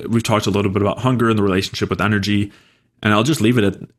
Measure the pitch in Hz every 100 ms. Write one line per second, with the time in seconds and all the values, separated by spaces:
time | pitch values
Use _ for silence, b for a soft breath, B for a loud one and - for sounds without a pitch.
0 | - 113 110 107 107 101 101 98 101 -
1 | 131 120 113 107 101 92 - - 98 90
2 | 101 104 101 104 104 b b b b -
3 | 107 107 127 160 107 123 101 - -